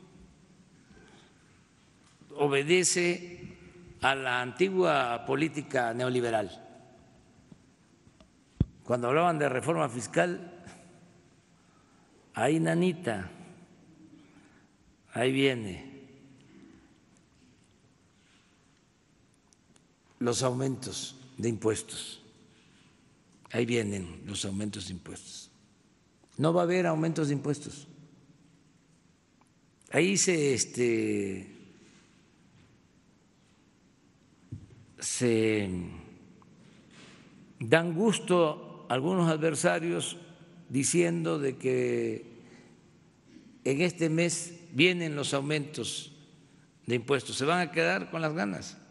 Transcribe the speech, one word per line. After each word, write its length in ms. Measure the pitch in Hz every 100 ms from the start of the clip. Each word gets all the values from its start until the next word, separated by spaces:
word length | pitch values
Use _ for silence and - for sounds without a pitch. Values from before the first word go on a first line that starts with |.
| - - - - - - - - - - - - - _ _ _ _ _ _ _ - _ - -
obedece 1200 | 147 139 143 180 175 180 175 175 - - - - - - - -
a 140 | 127
la 280 | 135 131 123
antigua 840 | 123 - 190 190 175 143 123 117 -
política 680 | 139 160 147 135 135 117
neoliberal. 720 | 117 127 123 120 113 101 - - - - - - - - - - - - _ _ _ - - - _ _ - - -
Cuando 240 | - 120 120
hablaban 320 | 147 175 160
de 80 | 147
reforma 400 | 127 123 170 143
fiscal, 720 | 120 107 160 175 175 - - - - - - - - - _ _ _ _ _ _ _ _ _ -
ahí, 260 | - 123 160
nanita, 680 | 165 165 185 175 - 104 90 - - - - - - - - - - - - - _ _ _ _ _
ahí 200 | 113 127
viene 520 | 135 135 123 104 87 - - - - - - - - - - - - _ _ _ _ - _ _ _ _ _ _ _ _ _ _ _ _ _ _ _ _ _ _ _ _ _ _ - _ _ _ -
los 240 | 120 117
aumentos 720 | 127 123 135 123 - 90 - - - -
de 120 | 113
impuestos. 720 | 110 110 104 - - - - - - - _ _ - - _ _ _ _ _ -
Ahí 140 | 113 120
vienen 560 | 120 104 101 85 82 90
los 180 | 98
aumentos 440 | 104 98 104 104 92
de 60 |
impuestos. 560 | 90 - - - - - _ _ _ _ _ _ _ _ -
No 160 | 147
va 100 | 170
a 20 |
haber 220 | 170 180 175
aumentos 420 | 156 165 160 151
de 60 |
impuestos. 520 | 143 143 139 - - - - - - - - - _ _ _ _ _ _ _ _ _ _ _ _ _ -
Ahí 260 | 135 180 196
se, 380 | - 170 143
este, 1000 | 120 - - 120 113 107 104 98 95 95 - - - - - - _ _ _ _ - - _ _ _ _ _ _ _ _ _ _ _ _ _ _ _ _ _ - - - - - -
se 720 | - - 123 113 110 107 98 90 87 85 - - - - - - - - - - - - - - - -
dan 340 | 113 156 170
gusto 920 | 165 226 190 - 180 160 151 - - -
algunos 420 | 127 147 190 170
adversarios 880 | 156 160 147 175 175 170 170 - - - - - - -
diciendo 720 | 127 135 170 170 170 165 160
de 180 | 139 127
que 800 | 127 127 123 120 117 113 - - - - - - - - - _ - - - -
en 160 | 123 139
este 300 | 180 - 165
mes 440 | 160 170 165 - - -
vienen 440 | 123 175 180 160 147
los 160 | 131
aumentos 800 | 143 143 151 139 - 113 - - - - - - - - _ -
de 100 | 120
impuestos. 400 | 117 139 - 110
Se 80 |
van 220 | 135 175 165
a 60 |
quedar 380 | 160 165 190 175
con 100 | 165
las 140 | 156
ganas. 420 | 156 202 123 - - -